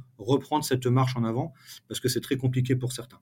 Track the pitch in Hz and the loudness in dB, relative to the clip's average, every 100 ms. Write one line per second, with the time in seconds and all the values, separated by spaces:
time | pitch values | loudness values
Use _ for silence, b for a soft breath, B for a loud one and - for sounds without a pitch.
0 | - - 101 135 - 151 147 127 127 127 | -8 -10 0 2 2 -2 0 0 2 2
1 | 127 127 113 117 165 B B B _ 110 | 2 0 0 0 -4 B B B _ -4
2 | 123 120 - 139 127 127 127 127 120 - | -2 -2 -2 0 0 0 2 0 0 -6
3 | - - | -12 -18